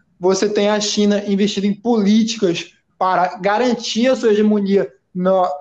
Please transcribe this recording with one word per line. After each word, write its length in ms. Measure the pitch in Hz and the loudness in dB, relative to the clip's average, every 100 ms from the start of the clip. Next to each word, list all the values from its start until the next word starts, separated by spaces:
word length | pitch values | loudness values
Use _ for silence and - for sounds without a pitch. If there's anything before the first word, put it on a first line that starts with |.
| _ _ | _ _
você 300 | 175 190 208 | -2 0 0
tem 200 | 208 202 | 0 0
a 120 | 214 | 0
China 420 | 208 - 208 208 208 | -2 0 0 0 -2
investindo 380 | 196 202 202 | -2 -2 -2
em 100 | 202 | -4
políticas 1000 | 202 233 226 196 220 226 - 185 170 - _ _ _ | -4 -2 0 2 2 2 -2 -2 -2 -8 _ _ _
para 400 | 185 180 180 180 | -2 0 0 -2
garantir 720 | 185 214 254 233 - 214 254 | -2 0 0 -2 -4 -2 0
a 80 | 254 | 2
sua 140 | 226 | 2
hegemonia 640 | 208 214 214 196 196 - - _ | 2 2 2 2 0 0 -8 _
na, 360 | 180 185 190 180 - | -4 0 2 0 -4